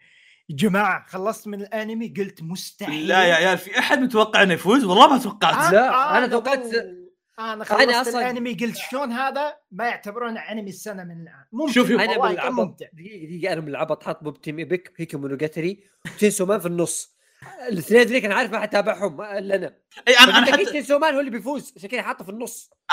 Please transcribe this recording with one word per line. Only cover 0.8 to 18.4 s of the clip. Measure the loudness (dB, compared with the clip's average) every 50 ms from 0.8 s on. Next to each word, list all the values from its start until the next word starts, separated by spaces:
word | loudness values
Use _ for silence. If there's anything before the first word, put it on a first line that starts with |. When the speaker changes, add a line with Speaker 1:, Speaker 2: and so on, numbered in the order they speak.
| 0 0 -2 -4 -6
Speaker 1:
خلصت | -10 -10 -6 -6 -6 -6 -6 -10
من | -12 -12 -12
الأنمي | -10 -8 -8 -8 -8 -8 -8 -8 -8 -8 -6
قلت | -6 -8 -8 -10 -12 -12
مستحيل. | -12 -12 -12 -12 -14 -14 -12 -10 -8 -6 -4 0
Speaker 2:
لا | 2 4 6 6
يا | 6 6
عيال، | 4 4 2 2
في | 0 -2 -4 -2 -2
أحد | 0 2 2 2
متوقع | 2 2 2 2 2 4 6 4 6
إنه | 4 4
يفوز؟ | 2 2 4 4 4 4
والله | 4 8 8 8
ما | 8 8
توقعت. | 4 0 -4 -2 0 2 2 4 4 4 6 6
Speaker 3:
لا، | 6 6 4
Speaker 1:
آه، | 4 2 2 2 2
Speaker 3:
أنا | 2 2
توقعت | 2 0 -2 0 0 -2 -2
Speaker 1:
أوه. | -2 -2 -4 -4 -4 -6 -12 -18 -20 -20 _ _ _ _ _ -12
أنا | -10 -10 -8
Speaker 3:
أنا | -8 -4
Speaker 1:
خلصت | 0 4 4 4 4 4 2 0
Speaker 3:
أصلا | -2 -2 -2
Speaker 1:
الأنمي | -2 -2 -2 -4 -6 -6 -4
قلت: | -4 -4 -6 -6
"شلون | -8 -10 -8 -6 -6 -4 -4
هذا | -4 -4 -4 -4 -4 -4 -4 -4 -6 -10 _ _
ما | -10 -6 -6
يعتبرونه | -4 -6 -6 -10 -12 -10 -8 -8 -8 -8 -10
أنمي | -10 -10 -10 -10 -10 -10
السنة | -12 -12 -12 -12 -12 -12 -14
من | -14 -16 -16
الآن؟" | -18 -20 -20 -20 _ _
ممتع. | -8 -6 -4 0 2
Speaker 2:
شوف، | 2 4
شوف. | 4 2 2
Speaker 3:
أنا | 2 0
Speaker 1:
والله | 0 0 0
كان | 0 0
Speaker 3:
بالعبط. | -2 -4 -2 -2
Speaker 1:
ممتع. | -2 -4 -4 -6 -12 -20 -20 -20
Speaker 3:
دقيقة، | -20 -20 -18 -18 -16 -14
دقيقة، | -14 -10 -6 -4 -4 -4
أنا | -4
بالعبط | -6 -8 -8 -6 -4 -4 -6 -6 -6
حاط | -8 -10 -10 -10
بوب | -12 -14 -12
تيم | -12 -12 -10 -10
إيبك، | -6 -6 -6 -6 -6 -10 _
هيكي | -12 -12 -10 -10
مونوغاتاري، | -10 -8 -8 -6 -6 -6 -6 -6 -6 -6 -6 -8 -10 _ _ _ _ -20 -18 -2
تشينسو | 0 2 2 2 0 0
مان | 0 0 0
في | -2
النص. | -2 -2 -2 -2 -2 -4 -8 -10 -14 _ _ _ _ _ _ -20 -20 -18 -12 -8
الاثنين | -6 -6 -6 0 4 4 6
ذيك | 6 4 2 0 -2
أنا | 0 -2
عارف | -2